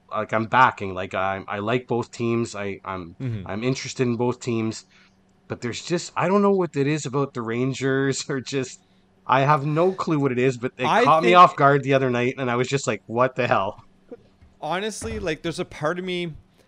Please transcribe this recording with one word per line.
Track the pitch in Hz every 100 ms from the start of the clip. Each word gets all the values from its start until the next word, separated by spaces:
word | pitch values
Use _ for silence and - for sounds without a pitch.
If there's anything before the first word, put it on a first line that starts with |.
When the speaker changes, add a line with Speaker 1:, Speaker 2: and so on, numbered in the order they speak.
| _
Speaker 1:
like, | 107 104
I'm | 110 110
backing. | - 127 - 98 92
Like, | 95
I, | 101 95 95 95
I | 104
like | 104 127 -
both | 120 113
teams. | - 117 117 117 101
I, | 101 95 98
I'm, | 95 85 92
Speaker 2:
Mm-hmm. | 131 107 92
Speaker 1:
I'm | 98
interested | 123 135 131 - 123
in | 117
both | 123 120
teams. | - 113 110 107 - _ _ _ _ _ -
But | 107
there's | 120 101
just, | - 170 - -
I | 160
don't | 202
know | 202
what | 196 170 143
it | 139
is | 156 135
about | 135 139 127
the |
Rangers, | 110 117 131 120 135 135 135 131 -
<laughs> |
or | 139
just, | 117 139 123 - _ _ _ _ -
I | 127
have | 139 151 143
no | 151 185
clue | 185 - 156
what | 139
it | 120
is, | 131 123
but | 127 -
it | 139
Speaker 2:
I | 196 247
Speaker 1:
caught | 160
me | 165
Speaker 2:
think | 180
Speaker 1:
off | 180 -
guard | 139 143
the | 131
other | 135 131
night, | 120 123 131
and | 127
I | 120
was | 127
just | 135 131
like, | 107 -
"What | 113 131 -
the | 120
hell?" | 117 98 - - _ _ - _ _ - _
Speaker 2:
Honestly, | 151 180 214 196 226 214
like, | 185 151
there's | 170 156
a | 180
part | - 151 180
of |
me | 185 180 170 151 - _